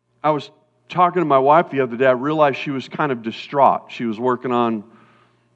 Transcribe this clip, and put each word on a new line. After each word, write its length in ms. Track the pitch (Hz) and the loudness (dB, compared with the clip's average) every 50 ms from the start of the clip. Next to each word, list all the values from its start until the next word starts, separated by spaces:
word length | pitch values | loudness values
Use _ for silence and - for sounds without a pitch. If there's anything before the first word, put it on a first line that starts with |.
| _ _ _ _ - | _ _ _ _ -2
I 80 | 151 | -2
was 180 | 156 143 - - _ _ _ _ _ _ _ - | -2 -2 -6 -10 _ _ _ _ _ _ _ -8
talking 320 | - 170 180 175 170 180 | 0 0 0 2 2 -2
to 60 | 165 | 0
my 100 | 147 139 | 2 2
wife 320 | 135 131 139 151 165 175 175 | 4 4 6 4 4 4 2
the 120 | 170 139 | -2 -2
other 140 | 131 120 117 | -2 -2 -2
day. 120 | 117 135 | 0 2
I 60 | 131 127 | 2 2
realized 440 | 120 131 147 156 160 151 143 123 | 2 0 -2 0 2 2 2 0
she 140 | - - - | -2 -6 -6
was 180 | 139 131 - - | -6 -8 -8 -10
kind 220 | - - 156 143 | -6 -4 -4 -4
of 100 | 131 120 | -4 -4
distraught. 720 | 107 113 110 - - - 143 143 131 104 85 - - - | -6 -10 -10 -10 -14 -6 0 4 4 4 4 0 -6 -12
She 140 | - - 123 | -12 -8 -8
was 140 | 113 107 107 | -6 -6 -4
working 320 | 123 127 123 120 - 127 | -2 -2 -2 -2 -4 -2
on 320 | 123 123 120 117 113 107 101 - _ _ _ _ _ _ _ _ _ _ _ _ _ | -2 0 0 0 -2 -4 -8 -12 _ _ _ _ _ _ _ _ _ _ _ _ _